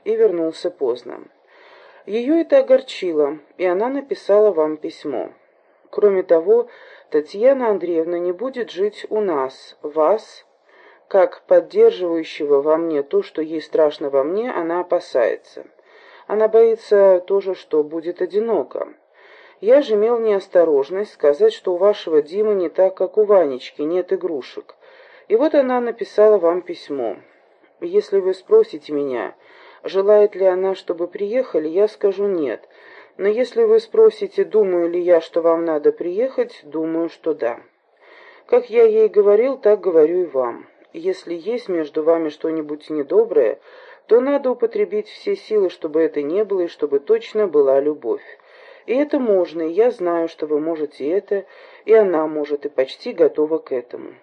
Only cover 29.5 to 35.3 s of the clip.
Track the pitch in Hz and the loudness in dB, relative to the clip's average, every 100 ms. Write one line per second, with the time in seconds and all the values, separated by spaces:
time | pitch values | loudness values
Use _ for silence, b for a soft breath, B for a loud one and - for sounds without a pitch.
29.5 | B B B - 185 196 208 208 185 190 | B B B -6 -2 4 4 4 2 0
30.5 | 180 190 190 - 170 170 - 202 247 254 | 0 -2 -4 -8 -6 -8 -6 -4 -4 -2
31.5 | 165 156 170 208 - 202 190 202 180 135 | -4 -2 0 -2 0 -4 -2 -2 -2 -4
32.5 | 104 _ B B B B - 190 214 240 | -6 _ B B B B -6 -2 -2 -2
33.5 | 226 220 220 - 220 220 214 196 - 180 | 0 2 2 2 4 4 2 -4 -4 0
34.5 | 214 196 175 170 170 175 165 160 | 0 0 0 -2 -2 2 2 2